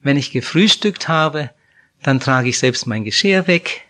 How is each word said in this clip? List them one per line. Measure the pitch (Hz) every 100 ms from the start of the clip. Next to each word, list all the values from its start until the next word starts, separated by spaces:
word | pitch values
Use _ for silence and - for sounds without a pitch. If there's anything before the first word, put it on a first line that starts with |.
Wenn | 135 139
ich | 131
gefrühstückt | 131 - 160 208 - 214 190 -
habe, | 160 156 151 139 _ _ _ _ _
dann | - 135
trage | - 131 123
ich | 120
selbst | 131 123 -
mein | 110
Geschirr | 107 - 196 190 185
weg | 175 - -